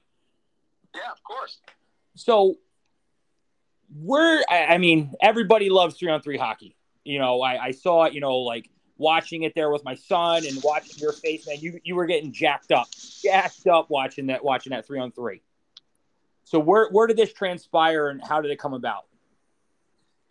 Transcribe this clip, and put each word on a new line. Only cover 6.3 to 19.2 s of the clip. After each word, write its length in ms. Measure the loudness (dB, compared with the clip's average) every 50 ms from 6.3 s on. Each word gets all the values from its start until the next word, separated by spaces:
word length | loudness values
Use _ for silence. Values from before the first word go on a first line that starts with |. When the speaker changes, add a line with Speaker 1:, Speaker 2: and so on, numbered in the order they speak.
| -6 -6
Speaker 2:
hockey. 400 | -4 -6 -6 -8 -14 -20 _ _ _ _ _ _ -12
You 160 | -8 -6 -2
know, 220 | 0 0 0 0
I, 200 | 0 -2 -2 -4
I 100 | -6 -8
saw 340 | -8 -6 -2 2 4 4 4
it, 80 | 2 0
you 80 | -2
know, 160 | -4 -2 -2 -2
like, 320 | -2 -4 -6 -8 -10 _ _ _ _ _ _
watching 480 | -2 0 2 2 2 0 -4 -8 -6 -6
it 100 | -6 -2
there 160 | -2 0 0
with 140 | 0 -2 -4
my 120 | -8 -14
son 500 | -12 -6 -2 -2 0 2 2 0 0 -2
and 120 | -4 -6 -4 -2
watching 340 | -2 -2 -2 -4 -10 -12 -8
your 140 | -6 -6
face, 340 | -6 -6 -6 -6 -6 -8 -8
man, 120 | -12 -12 -10
you, 180 | -10 -12 -14 -12 -10
you 100 | -8 -4
were 120 | -4 -2
getting 260 | -2 -2 -2 -4 -6
jacked 400 | -6 -4 -2 -2 -2 -2 _ 0
up, 160 | 0 0 0 -2 -8 -20 -20 -20 -12 -6
jacked 460 | -2 2 2 2 2 0 -2 -4 2 4
up 220 | 4 4 2 0
watching 380 | -2 -4 -4 -4 -6 -8 -6 -6
that, 180 | -4 -4 -2
watching 240 | -2 -2 -2 -4 -6
that 180 | -10 -10 -10 -8
three-on-three. 540 | -8 -8 -8 -8 -10 -10 -10 -10 -10 -12 _ _ _ _ _ _ -20 -20 _ _ _ _ _ _ _ _ _ _ _ _ _
So 120 | _ 0 0
where, 300 | 4 4 4 4 4 4
where 160 | 4 2 2
did 120 | 2 2 2
this 160 | 0 0 -2
transpire 760 | -6 -6 -6 -6 -8 -8 _ 0 2 2 2 2 0 -2 -4
and 180 | -6 -8 -8
how 140 | -4 -4 -2
did 100 | -2 -4
it 100 | -6 -6
come 140 | -6 -8 -8
about? 340 | -6 -6 -8 -8 -8 -10 _ _ _